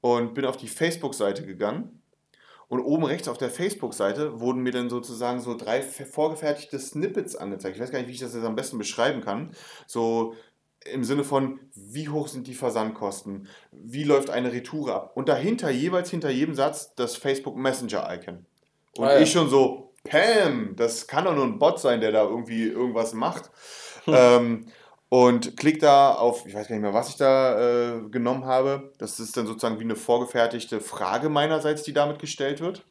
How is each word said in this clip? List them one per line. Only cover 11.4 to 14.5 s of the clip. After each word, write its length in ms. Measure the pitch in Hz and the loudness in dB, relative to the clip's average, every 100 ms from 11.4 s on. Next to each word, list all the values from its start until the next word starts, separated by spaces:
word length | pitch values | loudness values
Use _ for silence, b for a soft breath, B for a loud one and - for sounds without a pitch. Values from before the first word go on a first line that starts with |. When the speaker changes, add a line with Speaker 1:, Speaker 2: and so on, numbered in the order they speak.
| 135 - - | 0 -6 -16
Speaker 1:
wie 340 | - 98 123 151 | -20 -14 -10 -6
hoch 200 | 151 139 | -6 -6
sind 180 | 131 127 | -10 -12
die 80 | |
Versandkosten? 920 | 127 127 113 110 107 101 95 - 98 98 B B | -6 -4 -2 -4 -4 -6 -6 -10 -12 -14 B B
Wie 320 | - 107 127 | -20 -12 -6
läuft 260 | 147 139 139 | 2 2 2
eine 220 | 120 123 | -4 -4